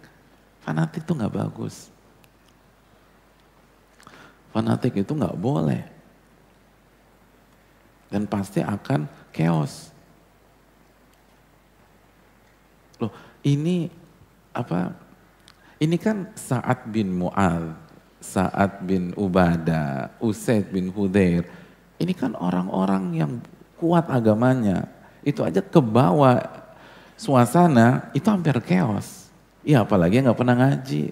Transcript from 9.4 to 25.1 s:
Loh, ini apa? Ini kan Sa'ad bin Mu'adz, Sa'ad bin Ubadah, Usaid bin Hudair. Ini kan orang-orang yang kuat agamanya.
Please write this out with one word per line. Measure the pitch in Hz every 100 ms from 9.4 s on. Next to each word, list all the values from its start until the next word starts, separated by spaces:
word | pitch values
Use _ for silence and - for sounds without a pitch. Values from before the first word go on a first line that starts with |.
| 160 165 143 - - - _ _ _ _ _ _ _ _ _ _ _ _ _ _ _ _ _ _ _ _ _ _ _ _ _ _ _ _ _ -
Loh, | 113 - - - 143
ini | 143 160 180 160 - - _ _ _ _ -
apa? | 123 170 180 - - _ _ _ - _ _ -
Ini | 156 170
kan | 220 214 175
Sa'ad | - - 123 - 123 113
bin | 110 98
Mu'adz, | 90 90 - 95 85 82 80 - - _ _
Sa'ad | - 98 90 - 98 - 92
bin | 95 87 90
Ubadah, | 98 90 87 85 82 80 71 67 53 -
Usaid | 117 104 - 110 92
bin | 95 92
Hudair. | 95 98 98 92 87 - - - _ _ -
Ini | 170
kan | 185 262 214
orang-orang | 180 180 185 190 190 190 185 165
yang | 151 117 - - - -
kuat | 165 175 160
agamanya. | 131 110 107 127 131 104 87 - - -